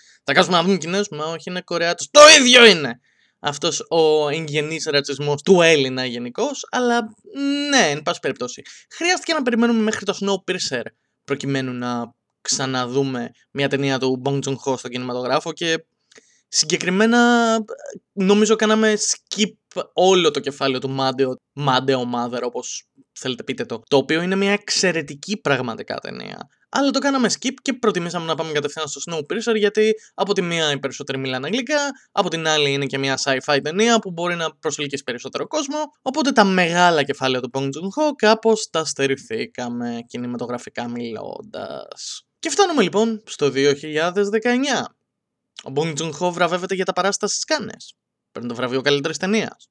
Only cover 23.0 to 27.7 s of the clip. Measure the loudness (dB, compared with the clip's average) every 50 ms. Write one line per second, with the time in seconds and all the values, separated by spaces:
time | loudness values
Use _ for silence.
23 | _ _ -16 -10 -6 -6 -6 -6 -6 -8 -6 -6 -6 -8 -8 -10 -4 2 2 2
24 | 2 2 0 -2 0 0 0 0 0 0 0 -2 -2 -4 -2 0 2 2 0 0
25 | -4 -6 -10 -12 -8 -8 -6 -4 -2 0 0 0 -2 -6 -8 -10 -8 -10 -10 -10
26 | -10 -12 -12 -12 -12 -14 -14 -16 -16 _ _ _ _ -4 -2 0 0 0 0 0
27 | 0 0 0 0 0 0 -2 -2 -6 -6 -6 -6 -6 -6